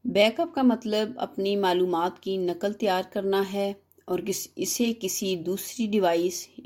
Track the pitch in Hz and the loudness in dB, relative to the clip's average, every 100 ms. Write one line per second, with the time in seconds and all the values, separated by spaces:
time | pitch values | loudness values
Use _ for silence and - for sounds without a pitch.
0 | 247 180 220 - 339 277 254 220 220 214 | 0 4 4 4 -2 4 4 4 0 -2
1 | 214 - - - 196 202 190 180 185 165 | -2 -4 -6 -2 0 2 2 4 2 2
2 | 175 180 - 190 180 170 202 214 208 185 | -2 -4 -6 -2 -2 -2 -4 0 0 0
3 | 185 208 196 196 190 202 202 202 _ _ | -2 -4 0 0 0 -2 -4 -6 _ _
4 | - 180 202 180 - - 190 - 233 226 | -6 -4 -2 -6 -6 -6 -6 0 0 0
5 | 190 - 196 185 165 196 - - 220 208 | -4 -4 -2 -2 -4 -6 -6 -6 0 2
6 | 180 170 180 - - - | 4 4 0 -4 -14 -12